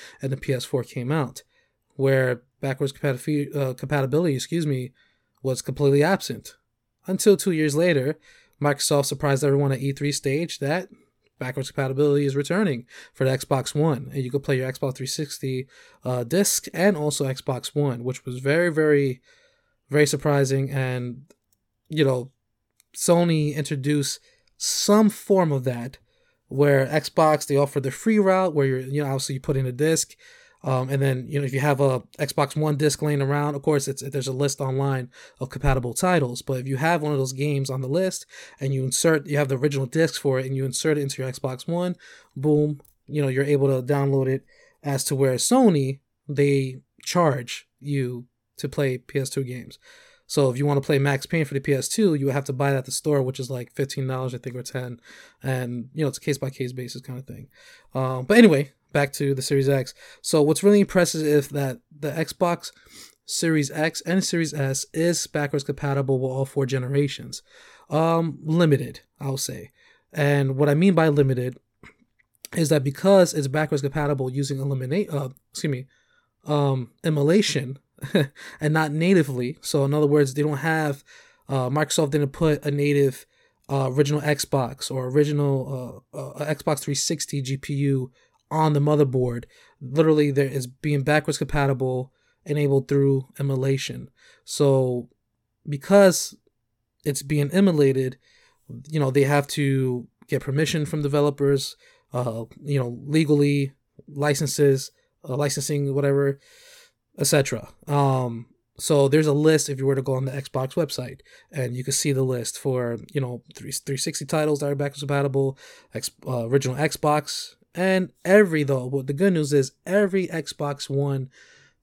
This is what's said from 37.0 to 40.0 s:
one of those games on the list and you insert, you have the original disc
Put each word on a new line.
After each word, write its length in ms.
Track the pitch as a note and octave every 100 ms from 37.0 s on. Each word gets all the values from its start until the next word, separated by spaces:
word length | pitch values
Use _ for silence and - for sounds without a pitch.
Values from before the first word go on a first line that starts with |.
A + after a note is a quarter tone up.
one 120 | D3+
of 60 | D3
those 140 | C3
games 380 | C3 C#3+ C#3 C3+
on 100 | C3
the 60 | B2+
list 400 | D#3 F#3+ - - - - -
and 160 | C#3
you 100 | C3+
insert, 440 | C3 - E3+ D#3 C#3+
you 80 | D3
have 100 | C#3+
the 100 | C3+
original 300 | D3 C#3 C3+
disc 340 | D#3+